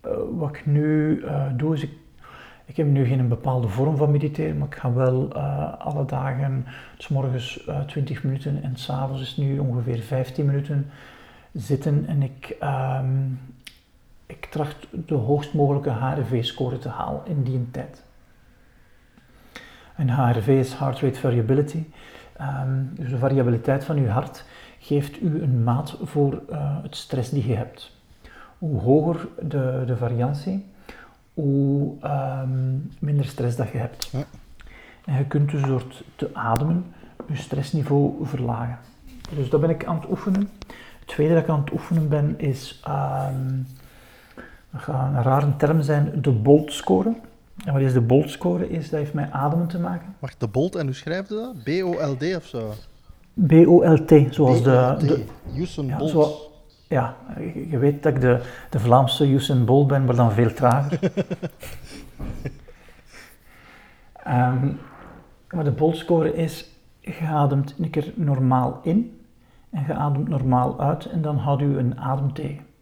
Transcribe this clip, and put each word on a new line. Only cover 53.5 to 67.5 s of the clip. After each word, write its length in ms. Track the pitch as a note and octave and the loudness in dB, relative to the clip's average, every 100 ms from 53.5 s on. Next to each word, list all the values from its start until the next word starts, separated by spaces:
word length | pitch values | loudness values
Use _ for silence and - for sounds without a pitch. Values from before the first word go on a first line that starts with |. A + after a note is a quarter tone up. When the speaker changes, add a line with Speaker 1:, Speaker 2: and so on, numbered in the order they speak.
Speaker 1:
O 400 | D#3+ E3 F3 F3 | 10 10 10 8
L 120 | D3+ | 6
T, 300 | D3+ D3+ C3 | 8 8 8
zoals 280 | - C#3 B2 | 4 4 6
de, 80 | B2 | 6
Speaker 2:
B 0 | |
O 220 | B2+ B2+ | 6 4
L 40 | C#3+ | 2
T. 120 | D3 | 2
Speaker 1:
de 160 | - G#2+ - - B2+ | 0 -2 -12 -12 -6
Speaker 2:
Usain 300 | F3 - C#3 | -6 -4 -4
Speaker 1:
ja, 100 | C#3 | -2
Speaker 2:
Bolt. 140 | D3 | 0
Speaker 1:
zo, 260 | E3+ D3 - - - - _ _ | 4 4 2 -14 -20 -20 _ _
ja, 280 | C#3 A#2+ - - - | 0 0 -6 -16 -12
je, 300 | - - E3 | -10 -8 -4
je 80 | C#3+ | 2
weet 240 | C#3+ C#3+ | 2 4
dat 120 | D#3 | 0
ik 60 | C3 | 2
de, 200 | B2+ B2 - - - | 4 4 2 -14 -4
de 80 | B2 | -2
Vlaamse 500 | A2+ B2 C3+ - C#3+ | 4 6 6 4 4
Usain 360 | C3+ C3 C3+ | 4 4 2
Bolt 220 | A#2 C3+ C#3+ | 6 6 6
ben, 180 | C#3 | 4
maar 100 | C3 B2 | 2 4
dan 160 | A#2 | 4
veel 200 | G#2 A#2 | 6 2
trager. 440 | - B2 B2 C#3+ E3 | 4 2 4 0 0
Speaker 2:
<laughs> 140 | F#3+ - - F3+ E3+ - - - - - - - - - - - - - - - - - - - - - - - - - - - | -2 -2 -4 -6 -8 -12 -14 -14 -14 -16 -18 -12 -10 -8 -10 -12 -20 -20 -20 -20 -20 -20 -20 -20 -20 -20 -20 -20 -20 -20 -20 -16
Speaker 1:
Ehm, 440 | - B2 B2+ B2+ C3+ - - - - - - - _ | -2 2 2 2 -2 -4 -12 -20 -20 -20 -20 -20 _
maar 140 | F3 | -2
de 60 | C#3+ | -2
Bolt-score 640 | B2 D#3 E3 - E3+ D#3 | 2 2 0 0 2 2
is, 360 | E3 D#3+ - - - _ _ | 0 -4 -4 -16 -20 _ _
je 260 | - - D#3+ | -14 -6 -2
ademt 480 | D3+ C#3+ | 2 2